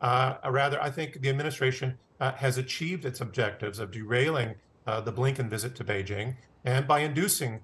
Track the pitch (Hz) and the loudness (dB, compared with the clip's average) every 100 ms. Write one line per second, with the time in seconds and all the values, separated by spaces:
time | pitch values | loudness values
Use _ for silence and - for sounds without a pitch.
0 | 123 123 131 - 139 131 139 - 143 135 | 2 4 4 0 0 2 4 2 -2 -4
1 | 156 147 131 135 151 147 131 131 127 127 | -6 -2 0 0 0 0 0 2 -4 -6
2 | _ - 131 - 135 127 127 - 165 180 | _ -4 -2 2 0 2 -2 -4 -4 -4
3 | 131 - 113 107 107 - 104 101 101 110 | -4 -6 -4 0 0 0 -6 -6 -8 -8
4 | 107 120 147 151 113 - _ _ - 110 | 0 2 4 2 -2 -6 _ _ -2 -2
5 | 110 - 135 135 117 110 - - 98 101 | -2 0 2 2 -2 -2 -4 -6 -2 -2
6 | 98 101 117 131 - _ 123 131 139 147 | -2 -4 -4 -8 -12 _ 0 2 4 4
7 | 151 143 190 - 127 110 | 4 2 2 2 -2 -6